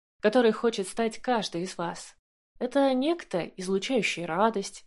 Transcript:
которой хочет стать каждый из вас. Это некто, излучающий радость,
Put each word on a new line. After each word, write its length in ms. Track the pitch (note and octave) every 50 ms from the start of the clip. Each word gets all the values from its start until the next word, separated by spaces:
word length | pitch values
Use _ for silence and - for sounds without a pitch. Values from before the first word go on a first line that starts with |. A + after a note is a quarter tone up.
| _ _ _ _
которой 300 | - G#3+ G#3+ B3+ A#3 A3
хочет 380 | A3 - - A#3 A3 G3+ F#3 -
стать 320 | - - A3+ A3 A3 -
каждый 420 | - B3+ B3 A3 F#3 - - E3+
из 160 | E3+ F3+ - -
вас. 380 | E3+ E3+ F3 - - - - _ _ _ _ _ _ _ _ -
Это 340 | A#3 B3+ - C#4 C#4 C4+ C4
некто, 500 | B3+ C4+ D#4+ E4+ E4+ - - - E3+ D#3+ - -
излучающий 680 | - F3+ F#3+ F#3+ G3 G3 - C4+ A3+ E3+ - - E3 E3+
радость, 640 | E3 D#3+ F#3 A3 A3+ - G3+ G3 - - - -